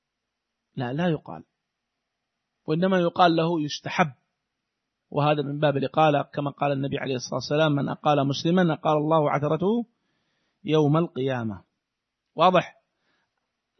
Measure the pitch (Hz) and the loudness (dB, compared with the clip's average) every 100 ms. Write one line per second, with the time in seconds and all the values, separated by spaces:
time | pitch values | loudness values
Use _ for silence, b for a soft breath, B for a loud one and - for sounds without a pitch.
0 | _ _ _ _ _ _ _ 135 123 143 | _ _ _ _ _ _ _ -8 -6 -4
1 | 180 151 - 82 - _ _ _ _ _ | -2 -4 -8 -18 -18 _ _ _ _ _
2 | _ _ _ _ _ _ - 160 185 185 | _ _ _ _ _ _ -6 -2 0 2
3 | 170 175 175 165 165 170 147 - - - | 0 4 4 4 0 -2 -4 -8 -4 -2
4 | 160 - _ _ _ _ _ _ _ _ | -2 -4 _ _ _ _ _ _ _ _
5 | _ 143 147 151 139 147 151 139 131 156 | _ -2 0 0 -4 -2 -2 0 -2 2
6 | 156 143 143 - 143 - 143 139 139 139 | 2 2 -2 -6 -8 -4 -4 -2 -4 -6
7 | 135 127 - 131 - 151 156 143 143 - | -6 -6 -6 -8 -2 0 2 2 -2 -2
8 | 151 147 135 139 165 185 175 147 156 156 | 0 2 0 -2 0 2 2 0 0 0
9 | 156 160 147 143 147 156 185 233 226 _ | 2 2 2 0 -2 -2 0 -2 -4 _
10 | _ _ _ _ _ _ - 156 147 156 | _ _ _ _ _ _ -2 2 4 2
11 | 170 - 135 127 113 95 - _ _ _ | 0 -4 -4 -4 -6 -10 -16 _ _ _
12 | _ _ _ 147 180 180 - - _ _ | _ _ _ 2 4 4 0 -6 _ _
13 | _ _ _ _ _ _ _ | _ _ _ _ _ _ _